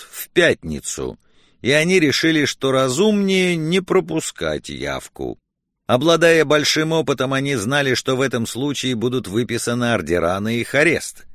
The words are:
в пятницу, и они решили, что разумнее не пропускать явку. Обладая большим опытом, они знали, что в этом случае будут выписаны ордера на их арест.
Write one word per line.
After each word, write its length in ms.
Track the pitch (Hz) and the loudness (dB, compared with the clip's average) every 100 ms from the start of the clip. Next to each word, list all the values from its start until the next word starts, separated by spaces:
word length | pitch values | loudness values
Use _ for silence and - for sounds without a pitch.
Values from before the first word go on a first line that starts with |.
| - | -18
в 180 | - - | -16 -6
пятницу, 880 | - 165 - 85 73 - - 64 - _ _ _ _ | 2 2 2 -4 -8 -8 -8 -8 -10 _ _ _ _
и 80 | 113 | 0
они 280 | 147 165 185 | 2 4 4
решили, 460 | 151 120 160 160 | 4 2 2 2
что 260 | 139 - 135 | 0 -2 0
разумнее 840 | 131 131 127 214 208 196 190 180 170 | 2 0 2 2 2 2 2 2 0
не 240 | 156 185 | 0 -2
пропускать 880 | 190 185 170 160 - - 82 73 - | 2 0 0 -4 -6 -6 -4 -4 -8
явку. 720 | 69 69 65 - - 64 58 _ _ _ _ - | -8 -6 -6 -10 -10 -10 -10 _ _ _ _ 0
Обладая 580 | 123 156 165 165 165 | 2 4 4 6 4
большим 480 | 143 151 143 151 160 | 4 2 2 0 0
опытом, 400 | 160 143 135 131 | 0 0 0 -2
они 240 | 135 139 135 | -2 -2 -2
знали, 380 | 101 143 139 | -2 0 0
что 220 | 120 - 131 | -2 0 0
в 40 | |
этом 260 | 135 123 113 | 0 -2 -4
случае 480 | 117 143 135 131 | -4 -4 -2 -4
будут 340 | 120 120 127 92 | -2 -2 -2 -4
выписаны 640 | 104 113 117 - 120 120 | -2 -2 -2 -2 -2 0
ордера 460 | 110 78 87 82 95 | 0 0 0 2 0
на 80 | 104 117 | -2 -4
их 180 | 113 | -2
арест. 520 | 135 165 - - - - | 2 2 0 -4 -16 -20